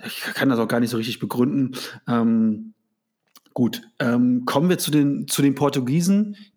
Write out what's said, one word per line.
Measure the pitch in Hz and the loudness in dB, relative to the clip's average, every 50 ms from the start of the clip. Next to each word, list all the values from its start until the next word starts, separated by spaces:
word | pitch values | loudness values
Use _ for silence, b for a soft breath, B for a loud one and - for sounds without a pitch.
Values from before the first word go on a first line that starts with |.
| B | B
ich | 113 B B B B B | -14 B B B B B
kann | - 139 135 | -2 0 0
das | 127 113 | 2 2
auch | 113 110 | 0 0
gar | 123 120 | 0 0
nicht | 123 113 | 0 0
so | 123 113 | -2 -4
richtig | 113 127 113 - | -4 -4 -6 -8
begründen. | - 107 - 120 123 139 147 139 131 123 131 B B B B B B | -8 -6 0 0 0 2 2 0 -2 -2 -4 B B B B B B
Ähm, | - 120 117 113 117 113 113 113 110 107 104 - - - _ _ _ _ _ _ _ _ _ _ _ _ - _ _ - | -2 0 2 2 2 4 4 2 2 0 -2 -6 -14 -18 _ _ _ _ _ _ _ _ _ _ _ _ -20 _ _ -2
gut, | - 123 107 - - - - _ - | 0 0 0 -2 -4 -14 -14 _ -4
ähm, | - 117 120 123 123 123 123 123 123 | -2 0 2 2 2 2 2 0 -2
kommen | - - 139 160 180 | 0 0 2 2 2
wir | 180 | 2
zu | 170 - - | 0 -2 0
den, | 147 151 143 143 139 - - - | 2 2 2 2 0 -2 -4 -4
zu | - - | -2 2
den | 139 143 135 | 2 2 2
Portugiesen, | - 151 139 143 143 127 120 139 170 170 185 196 202 214 208 202 B B B B | 2 0 0 0 0 -2 0 0 0 2 2 2 2 2 0 -4 B B B B